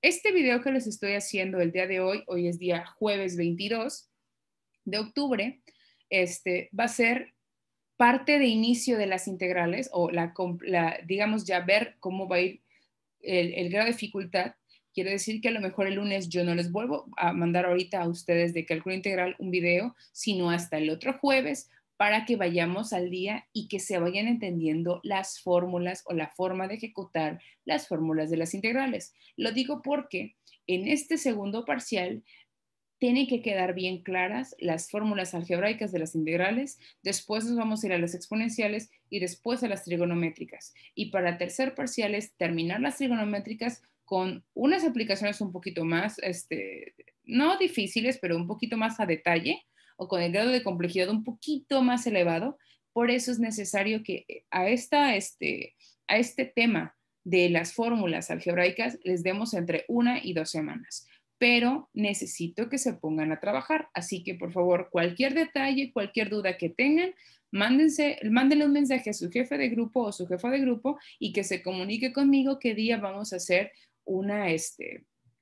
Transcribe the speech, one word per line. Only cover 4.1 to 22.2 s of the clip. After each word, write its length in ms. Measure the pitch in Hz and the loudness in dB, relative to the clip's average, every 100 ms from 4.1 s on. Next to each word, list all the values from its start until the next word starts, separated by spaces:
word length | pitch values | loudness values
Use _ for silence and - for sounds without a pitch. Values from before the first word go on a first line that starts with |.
| _ _ _ _ _ _ _ - | _ _ _ _ _ _ _ -6
de 140 | 202 | -4
octubre, 600 | 214 - 285 233 214 262 _ _ _ _ _ | -4 -2 0 0 -2 -6 _ _ _ _ _
este, 600 | 190 180 175 - 180 - 196 | 0 2 -2 -2 -2 -4 -2
va 80 | 233 | -2
a 40 | |
ser 440 | - 233 247 - _ _ _ _ _ _ _ | 2 2 2 -4 _ _ _ _ _ _ _
parte 420 | 240 262 269 294 | 6 6 4 4
de 60 | 262 | 6
inicio 520 | 220 226 240 - 226 | 4 4 2 2 2
de 100 | 196 | 2
las 180 | 185 - | 0 -2
integrales 640 | 185 180 180 170 175 - | -2 0 2 2 0 -2
o 180 | 175 170 | 0 2
la 220 | 170 170 | 2 -2
comp-, 280 | - 180 175 | -2 -4 -4
la, 360 | - 180 165 - 170 | 0 2 2 -2 -4
digamos, 400 | 190 208 214 185 | 0 2 0 0
ya 160 | 180 | 0
ver 340 | 175 202 226 - | 4 4 4 -6
cómo 260 | 190 190 185 | -6 -6 0
va 80 | 180 | 0
a 60 | |
ir 200 | 180 - _ _ _ _ _ _ | 0 -2 _ _ _ _ _ _
el, 320 | - 185 175 | -2 0 0
el 160 | 175 175 | 0 -2
grado 160 | 202 226 | 0 0
de 80 | |
dificultad. 600 | 233 214 208 180 185 185 - _ _ _ | 0 -6 -8 -4 -2 -2 -8 _ _ _
Quiere 180 | - 185 | -6 -2
decir 280 | 196 208 220 | -2 -4 -2
que 80 | 226 | -2
a 40 | |
lo 100 | 226 | 0
mejor 260 | 190 190 196 | -4 0 0
el 80 | 196 | 0
lunes 320 | 208 196 175 | -2 -2 -2
yo 160 | 175 | 0
no 120 | 175 170 | 0 0
les 180 | 175 | 0
vuelvo 340 | 185 240 285 - - | -2 -2 -4 -6 -2
a 160 | 175 | 0
mandar 340 | 175 170 175 180 | 2 2 2 2
ahorita 360 | 180 180 190 | 2 0 -2
a 80 | 170 | -2
ustedes 440 | 170 - 170 170 | -4 0 2 2
de 120 | 170 165 | 0 -4
cálculo 300 | 165 175 190 | -4 -4 -4
integral 420 | 190 185 180 185 | -2 0 -2 -2
un 100 | 190 | -2
video, 460 | 180 170 175 233 - - | 0 2 2 0 -8 -20
sino 400 | - - 190 175 | -6 -2 0 2
hasta 260 | 175 175 156 | 0 -2 -2
el 120 | 156 | -2
otro 240 | 160 254 | -2 -4
jueves 580 | 269 285 262 247 269 - _ _ _ | 0 2 2 2 -6 -10 _ _ _
para 300 | 208 214 | 2 2